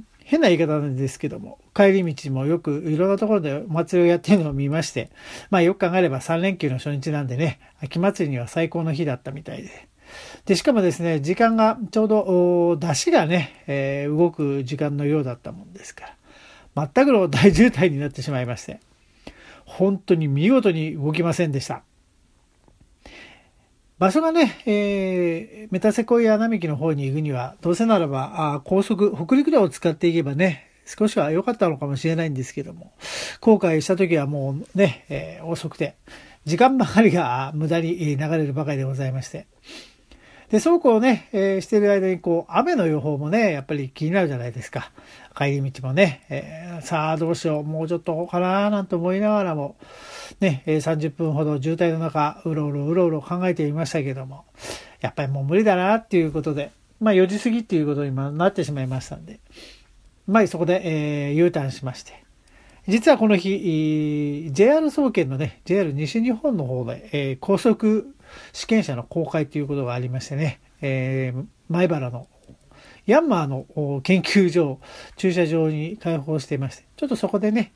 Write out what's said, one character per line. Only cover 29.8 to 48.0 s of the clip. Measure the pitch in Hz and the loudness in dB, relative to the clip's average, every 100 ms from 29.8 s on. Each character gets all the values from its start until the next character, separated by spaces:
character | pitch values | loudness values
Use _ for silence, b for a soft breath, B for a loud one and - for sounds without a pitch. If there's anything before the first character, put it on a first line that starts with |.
| 170 | -4
っ | |
て | 156 170 | 0 0
い | |
け | 165 | 0
ば | 143 | -2
ね、 | 139 185 139 - _ - | 0 0 0 -10 _ -20
少 | - 214 | -2 0
し | 208 | 0
は | 147 | 0
良 | 165 | 0
か | 220 | -2
っ | 233 | 0
た | 180 | 0
の | 135 | 0
か | 143 | -4
も | |
し | 139 160 | -2 -2
れ | 165 | -2
な | |
い | 160 | -2
ん | |
で | 131 | -4
す | 127 | -6
け | - | -10
ど | 165 | -12
も、 | 170 - _ B B B B | -16 -20 _ B B B B
後 | 226 208 | 4 6
悔 | 180 156 | 6 2
し | 147 | 2
た | 185 | 2
時 | 185 160 | 2 2
は | 139 | 0
も | 147 135 139 - | -4 -4 -6 -6
う | 180 | 2
ね、 | 196 - - | 2 2 -10
え | 139 151 170 | -10 -10 -12
ー、 | 160 | -8
遅 | 165 156 | -8 -8
く | - | -6
て、 | 156 - - B B B | -6 -6 -20 B B B
時 | 147 175 | -4 4
間 | 254 269 | 4 4
ば | 196 | 4
か | 208 | 4
り | 214 | 6
が | 175 131 123 135 | 4 0 -4 -4
無 | 151 156 | -4 -2
駄 | 165 | 0
に、 | 165 175 151 | 0 -2 -2
え | |
ー、 | 139 151 | -2 -2
流 | 165 | -2
れ | |
る | 143 | -2
ば | 139 | -4
か | 147 | -4
り | 139 | -4
で | |
ご | 135 131 | -4 -4
ざ | 131 | -6
い | |
ま | 131 | -6
し | - | -10
て。 | 160 - _ B B B B B B B B B | -14 -18 _ B B B B B B B B B
で、 | 214 | 0
そ | 320 | 4
う | 339 | 4
こ | 254 220 | 4 4
う | |
ね、 | 254 208 - | 4 0 -2
え | 202 196 190 | -2 0 0
ー、 | |
し | - | 0
て | 208 | 2
る | 202 | 4
間 | 196 190 | 2 2
に | 180 | -2
こ | 180 165 - | 0 -2 0
う、 | |
雨 | 180 302 | 0 0
の | 302 165 | 2 2
予 | 151 | 0
報 | 147 139 | -2 -4
も | 147 | -2
ね、 | 214 208 | 0 2
や | 143 | -2
っ | 131 | -4
ぱ | |
り | 147 135 | -6 -6
気 | - | -6
に | 156 | -2
な | 190 | 0
る | 170 | 0
じ | |
ゃ | 127 | -2
な | 120 | -6
い | |
で | 123 | -10
す | - | -10
か。 | 127 - B B B B | -10 -12 B B B B
帰 | - 143 139 | -4 -2 -2
り | 135 | -4
道 | 131 131 | -6 -4
も | |
ね、 | 143 185 131 _ | 2 2 0 _
え | 139 156 160 175 170 | -10 -10 -16 -14 -14
ー、 | |
さ | - 165 156 | -4 -2 0
あ | 160 | 0
ど | 165 | -2
う | |
し | 165 165 | -2 -2
よ | 151 | -2
う、 | |
も | 151 156 | -4 -6
う | 160 | -4
ち | |
ょ | |
っ | 170 | -4